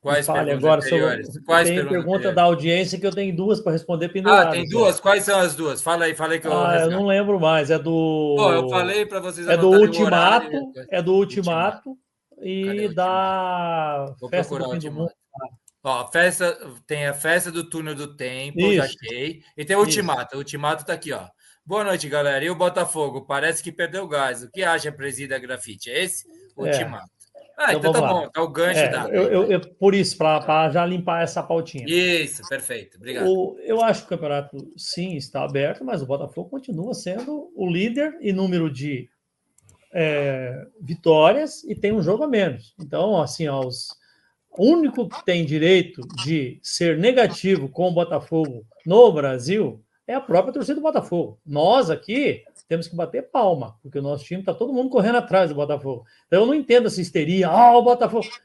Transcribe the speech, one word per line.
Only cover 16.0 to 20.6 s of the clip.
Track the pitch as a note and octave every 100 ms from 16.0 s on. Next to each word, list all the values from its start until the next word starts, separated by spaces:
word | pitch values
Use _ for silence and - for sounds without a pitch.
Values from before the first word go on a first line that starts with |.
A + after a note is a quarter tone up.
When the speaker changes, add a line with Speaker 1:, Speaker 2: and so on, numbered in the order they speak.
| B2
Speaker 1:
festa, | E3+ F3+ F3 F3 E3 D3 A#2+
tem | _ D3 C#3+
a |
Festa | C#3+ D#3+ F3 F3
do | E3+ E3
Túnel | E3 D#3
do | C#3+ D3 D3
Tempo, | B2+ B2+ C#3 D#3+
já | G3 F#3+
Speaker 2:
Isso. | C3+ -
Speaker 1:
achei. | A2+ A#2+ D3 D#3+ _ -
E |
tem | D3 G3+
o |
Speaker 2:
Isso. | G#3
Speaker 1:
Ultimato. | G#3 F3 C3 A#2
O | C3+
Ultimato | C#3 D3